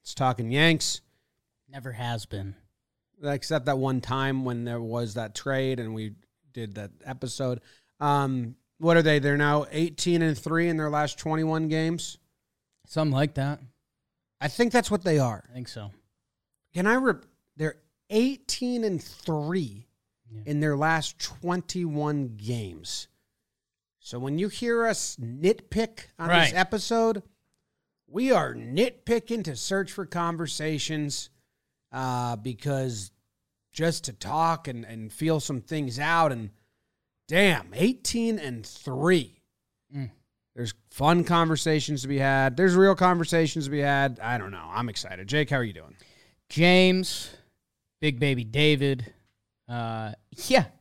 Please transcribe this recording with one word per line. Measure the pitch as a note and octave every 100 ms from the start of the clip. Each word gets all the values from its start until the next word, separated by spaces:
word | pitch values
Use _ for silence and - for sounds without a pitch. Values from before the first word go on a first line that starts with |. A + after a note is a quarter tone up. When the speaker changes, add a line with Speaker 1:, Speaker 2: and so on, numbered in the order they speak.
Speaker 1:
It's | -
Talkin' | - C3 B2 A2+
Yanks. | C3+ E3 D#3+ - - _ _ _ _ _ _ _
Speaker 2:
Never | C#3 B2+
has | A#2 A#2+ A#2 -
been. | G2+ G2 F#2+ _ _ _ _ _ _
Speaker 1:
Except | C#3+ C#3+ - D#3 C3
that | C3+
one | C3 B2+
time | - C3 C3+ C3 B2+
when | A#2+
there | A#2 A#2+
was | A2+ A#2+ A#2 A2
that | A2 -
trade | C#3 C3+ C3 B2+
and | A2+
we | A2 G#2+ G#2 _ _ C#3+
did | B2+ A2 G#2
that | G2+ _
episode. | - B2+ B2+ - C3 B2 _ _ _ _
Um, | D3 C#3+ C#3 C3 A#2 B2 _ _
what | D#3+ E3
are |
they? | D#3 D3
They're | C#3+ C#3+
now | D3 D3 C#3+
eighteen | D3+ E3+ D#3 F3 E3+
and | D#3+ D3+
three | - D#3+ E3+
in | E3
their | D3+
last | D3 D3+ -
twenty-one | D#3+ D#3 D#3+ D#3+ D#3+
games. | D#3+ D#3+ E3+ - - _ _ _ _ _ _ _
Speaker 2:
Something | D#3 D#3
like | C3 D3
that. | C#3 C#3 D3 C3 _ _ _ _ _ _ _
Speaker 1:
I | D3
think | - A#3+
that's | B3 -
what | G#3
they | F3 D3+
are. | B2 G#2+ _
Speaker 2:
I |
think | B2+ A#2+
so. | A#2 G#2 - _ _ _ _ _ _ _
Speaker 1:
Can | E3+ G3
I | B3
rep-, | C4 F3+ - _ _ -
they're | D#3 - _ _ _
eighteen | G#3+ B3+ C4+ - - B3 B3 A3
and | E3
three | - - - D#3 D3 F#3 C3+ G2+ - _ _ _ A2+
Speaker 2:
Yeah. | A2 A2
Speaker 1:
in | D3
their | D3+ C#3+
last | D#3 D#3+ - -
twenty-one | - - F3 F3+ - F#3 E3+ D3 D3 D3 C3 G#2+
games. | G#2+ A#2+ G2+ D#2+ F2 - - _ _ _ _ _ _ _ _ _
So | - A#2+
when | C3 D3+
you | G3+
hear | - A#3+ A#3 A3+
us | F#3+ - -
nitpick | A2+ B2+ F3 A3+ _ A3 A3+ - - -
on | E3
this | E3+
Speaker 2:
Right. | D#3+
Speaker 1:
episode, | E3+ F#3 G#3+ - A3+ A3+ G#3+ - _ _ _ _ _ _ _ _
we | F#3+ C4
are | G#3+ C#3 A#2+
nitpicking | A#2 D3 B3 - - A#3 A3+ A#3
to | D#3+ B2
search | - G3 G3
for | - E3+
conversations, | F3 E3+ E3 E3 - D#3 D3+ - D#3 D3 - - _ _ _ _ _ _
uh, | B2 C3 B2 B2 A#2
because | A#2+ A#2 D3 C#3 C3 A2+ F#2+ _ _ _ _ _ _
just | - E3 E3 -
to |
talk | A2+ G#2 D3+ E3 E3 C#3+
and, | A#2+ A2+
and | A2+ A2
feel | - D#3 D#3
some | - C3
things | - D#3 C#3 A#2
out. | D3 E3+ D#3+
And | A#2+ G#2+ _ _ _ _ _ _ _ -
damn, | E3 G3+ C#3 F2
eighteen | G#2+ G3+ B3+ - A#3 A3+ A3
and | C#3+ A#2+ G2
three. | - - C3 D#3+ F3+ B2+ _ _ _ _ _ _
Speaker 2:
Mm. | C#3+ B2+ _ _ _ _ -
Speaker 1:
There's | A#2 - _
fun | - C#3+ F3 E3+
conversations | E3+ E3 D#3 D#3+ D3+ C#3 C#3+
to | C3
be | C#3
had. | C3+ C3+ C3+ B2+
There's | F#3 F3+
real | G3 F3+
conversations | F3+ F3 E3 E3+ D#3 E3 C#3
to |
be | D3
had. | C#3+ C#3 C#3 A#2+
I | A2+ B2
don't | F#2+
know. | F#2+ D#2+
I'm | G2 A#2+
excited. | G#2 - F#2 G2
Jake, | D3 D3
how | C#3
are | A#2
you |
doing? | D#2+ D2+ - _ _ _ _ _
Speaker 2:
James, | D3+ F3 F#3 F#3 F#3 F#3 - - - _ _ _ _ _ _
Big | D3+ B2
Baby | C#3+ B2+ A2
David. | B2+ D3+ C#3+ C#3 C3 A2+ _ _ _ _ _ -
Uh, | A#2+ A2+ A2+ A2 G#2+ _ - -
yeah. | B3+ C#3+ _